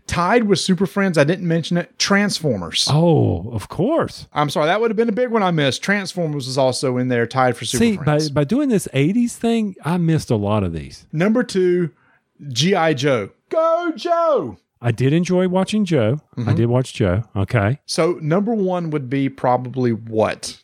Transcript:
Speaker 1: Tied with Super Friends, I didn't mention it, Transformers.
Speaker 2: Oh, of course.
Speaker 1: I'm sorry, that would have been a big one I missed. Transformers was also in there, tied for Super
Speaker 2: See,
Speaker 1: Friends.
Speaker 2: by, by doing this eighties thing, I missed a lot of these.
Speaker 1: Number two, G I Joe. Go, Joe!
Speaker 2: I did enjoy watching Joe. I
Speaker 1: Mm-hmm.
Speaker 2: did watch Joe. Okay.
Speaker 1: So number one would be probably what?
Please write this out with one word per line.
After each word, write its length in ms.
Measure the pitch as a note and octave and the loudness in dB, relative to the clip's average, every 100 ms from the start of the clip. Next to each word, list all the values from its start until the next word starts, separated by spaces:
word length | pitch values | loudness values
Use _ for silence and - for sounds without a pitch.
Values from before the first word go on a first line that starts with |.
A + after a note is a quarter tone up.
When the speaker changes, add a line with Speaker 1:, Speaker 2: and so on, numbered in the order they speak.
| - | -8
Speaker 1:
Tied 380 | - F3 A#3+ | -2 2 2
with 160 | G#3+ F3+ | 2 0
Super 260 | - F3+ F#3+ | 2 0 0
Friends, 320 | - G3 D#3+ | 0 0 4
I 60 | |
didn't 240 | C#3+ F#3+ F3+ | 2 2 0
mention 300 | E3 D#3 F3 | -2 0 -2
it, 200 | - - | -4 -4
Transformers. 920 | - G3+ G#3 - D#3 G#2 E2+ - - | 0 2 2 -2 -2 -2 -4 -2 0
Speaker 2:
Oh, 580 | C#3+ E3+ D3 G#2+ F#2 G2+ | 4 4 4 4 0 -4
of 160 | A2+ - | -8 -8
course. 580 | - G#3 D#4+ A#2 - - | -4 0 0 -2 -6 -8
Speaker 1:
I'm 160 | D3 D3 | -2 -2
sorry, 160 | E3+ D3+ | 0 0
that 160 | G3+ | 2
would 100 | A3+ | 0
have 60 | G#3 | 0
been 100 | A#3 | 0
a 60 | |
big 160 | G#3 B3+ | 0 0
one 120 | A3+ | 0
I 100 | F#3 | 0
missed. 300 | E3 C#3 - | 2 0 -2
Transformers 640 | - G3+ F#3+ F#3 D#3+ D3 B2+ | -2 -2 -2 -4 -4 -4 -4
was 120 | C3 | 0
also 400 | C3 B2 C3+ B2+ | 0 2 -2 -2
in 100 | B2+ | 0
there, 180 | A#2+ A#2 | 0 0
tied 300 | C3+ B2+ A#2 | 2 0 0
for 80 | |
Super 200 | A2+ B2 | -4 0
Speaker 2:
See, 120 | A#3 F#3+ | 0 0
Speaker 1:
Friends. 320 | D3 D3+ D#3 | 0 0 0
Speaker 2:
by, 120 | C#3 | 0
by 20 | |
doing 240 | C#3+ A#3+ D4 | 0 0 2
this 180 | G#3 - | 0 0
eighties 460 | C3+ D3 A3 A#3+ - | 0 0 2 -2 -2
thing, 380 | A#3 A#3 G#3 - D3 | -2 0 -2 -6 -4
I 100 | F3+ | 0
missed 340 | E3 D#3 - | 2 0 0
a 60 | A2+ | 0
lot 300 | G2+ G#2+ F#2 | 0 0 0
of 80 | |
these. 340 | E2 C2+ - - | -4 -10 -16 -8
Speaker 1:
Number 280 | D#3 G3 A3+ | -2 2 2
two, 500 | A#3+ F#3+ F3+ F3+ E3+ - _ _ _ - D3 | 0 0 2 2 -2 -6 _ _ _ -18 -8
G 260 | A#2+ E3+ G3 | -2 0 2
I 180 | D#3+ | 2
Joe. 360 | C#3+ C#3+ B2+ G2 _ - | 2 0 0 -2 _ -6
Go, 460 | E4 E4 E4 F4 D4+ | -2 0 0 -2 -4
Joe! 640 | E4+ E4+ E4 C4+ C3+ F#2 _ _ | -2 0 2 0 -2 -10 _ _
Speaker 2:
I 100 | A#2+ | -4
did 220 | A2+ C3 | 0 2
enjoy 340 | D#3+ F3 F3+ F#3 | 0 0 0 0
watching 380 | F3+ F#3 G#3+ F#3+ | 0 0 -2 0
Joe. 340 | D#3 G#2+ D3 - - | 2 2 0 -6 -6
I 60 | |
Speaker 1:
Mm-hmm. 140 | A2 A2 | 0 2
Speaker 2:
did 100 | A#2 | 2
watch 280 | B2 C3 | 2 0
Joe. 300 | - G#2 F#2 - | 0 0 0 -2
Okay. 460 | G2+ F#2+ A#2 G2+ C#3+ - | -4 0 0 0 -2 -4
Speaker 1:
So 340 | - - - | -2 0 0
number 320 | D#3 F3 G#3 | 0 0 0
one 360 | A3+ F#3 F3+ E3+ | 0 0 -2 -2
would 200 | D3+ B2+ | -4 -2
be 200 | C#3 C3+ | -2 -2
probably 640 | - C3 B2 B2+ B2+ B2 | -2 0 0 0 -2 0
what? 680 | A2 A2+ A2 G2+ - - - | 0 -2 0 0 0 -10 -14